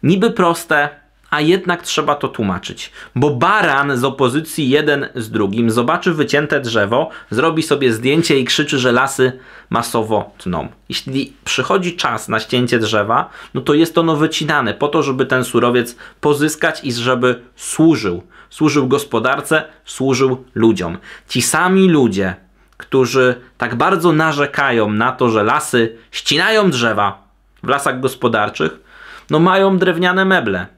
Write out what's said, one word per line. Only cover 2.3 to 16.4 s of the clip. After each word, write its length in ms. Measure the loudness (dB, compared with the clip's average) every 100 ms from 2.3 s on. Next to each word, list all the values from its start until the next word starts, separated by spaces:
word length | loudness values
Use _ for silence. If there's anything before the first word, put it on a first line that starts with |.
| -4 -4 -4 -8 -14 -16 -18 -10
bo 160 | 0 0
baran 640 | 2 2 2 2 0 0 0
z 80 |
opozycji 640 | -2 0 0 0 -6 -4 2
jeden 400 | 2 2 -2 -4
z 160 | -8 -6
drugim 400 | -2 0 0 0
zobaczy 440 | 2 0 0 0
wycięte 460 | 0 0 0 0 -2
drzewo, 500 | 0 0 0 0 -2 -8 -6
zrobi 320 | 0 0 0
sobie 300 | -2 0 0
zdjęcie 460 | 0 0 0 2 0
i 60 |
krzyczy, 340 | 0 -2 -2 0
że 140 | 0
lasy 400 | 2 0 0 0 0 -20 -20 -6
masowo 600 | -6 -2 -4 0 -2 -4 -12
tną. 300 | -8 -6 -8 -14 _
Jeśli 440 | -10 -6 -6 -6 -10
przychodzi 520 | -6 -4 0 0 -2 -4
czas 320 | -4 -4 -4
na 120 | -4
ścięcie 380 | -2 -2 0 0
drzewa, 520 | 2 0 0 0 -2 -10 -12
no 60 | -8
to 140 | 0
jest 240 | 2 2 2
ono 180 | 0 0
wycinane 580 | 0 -2 -2 0 -2
po 140 | -2 -2
to, 140 | 0
żeby 240 | -2 -2 0
ten 180 | 0
surowiec 520 | 0 0 2 2 -2 -8 -20 _
pozyskać 640 | 0 2